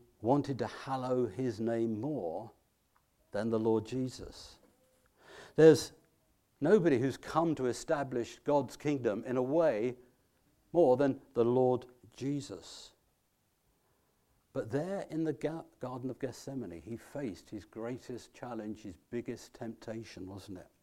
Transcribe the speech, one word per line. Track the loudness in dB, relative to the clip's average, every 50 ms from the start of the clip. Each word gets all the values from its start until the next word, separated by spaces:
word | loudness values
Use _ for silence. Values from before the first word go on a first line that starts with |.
| -16 _ _ _
wanted | 0 2 2 2 2 -2 -4 -4
to | -4 -6
hallow | -6 -10 -8 -6 -6 -4 -2 -2 0 0 -2 -2
his | -4 -4 -4 -4 -4 -2
name | -2 -2 0 0 0 -2 -2 -4
more | -4 -4 -4 -4 -4 -6 -6 -8 -10 -12 -18 _ _ _ _ _ _ _ _ _ _ _ _ _ _ _
than | -4 -2 -2 0
the | 0 2
Lord | 2 2 2 2 0
Jesus. | -2 -4 -4 -4 -4 -6 -10 -14 -14 -16 -16 -18 -20 -20 -20 _ _ _ _ _ _ _ _ _ _ _ _ _ -20 -20 -20 -20 -8 4 10
There's | 10 12 10 10 6 -6 -12 -20 _ _ _ _ _ _ _ _ _ _ _ -2
nobody | 2 4 6 6 6 6 4 4
who's | 2 0 -2 -4
come | -10 -4 -2 0 2 2 0
to | 0 0
establish | -2 -2 -2 -2 -4 -2 -2 -2 -4 -4 -4 -4 -6 -8 -10 -2
God's | 2 2 2 2 0 -8 -6
kingdom | -2 -2 -2 2 2 0 0 0 -4
in | -2 -2
a | -2 0
way | 2 2 2 4 4 2 2 0 -2 -4 -6 -14 _ _ _ _ _ _ _ _ _ _ _ _ _
more | 4 6 8 8 8
than | 6 6 2 2 0 -6 _ 0
the | 2 4
Lord | 6 6 6 6 6 4 2 -2 -8 -20 _ -20 -20 -12
Jesus. | -8 -4 -4 -4 -4 -6 -8 -12 -14 -14 -16 -18 -18 -18 -20 _ _ _ _ _ _ _ _ _ _ _ _ _ _ _ _ _ _ _ _ _ _ _ _ _ _ _ _ _ _ _ _ -8
But | -8 -6 -2
there | -2 -4 -2 -2 -4 -6 -8 -6
in | -4 -2 -2
the | -2 -2
Ga-, | -2 -4 -6 -6 -6 -12 -14 _ -12
Garden | -10 -8 -8 -6 -6 -8
of | -8 -6
Gethsemane, | -6 -8 -8 -8 -12 -10 -8 -8 -8 -8 -10 -12
he | -12 -12 -12 -12
faced | -12 -12 -10 -8 -6 -6 -8 -10 -14 -14
his | -14 -14 -14
greatest | -12 -12 -10 -8 -8 -8 -10 -10 -12 -12 -12 -12 -16 _
challenge, | -14 -12 -10 -8 -8 -8 -8 -10 -10
his | -12 -14 -14 -16 _ -8
biggest | -8 -6 -6 -6 -8 -10 -12 -18 _
temptation, | -12 -12 -12 -12 -12 -10 -10 -10 -10 -10 -12 -14 -14 -12 -12
wasn't | -12 -14 -12 -12 -14 -14
it? | -14 _ _ _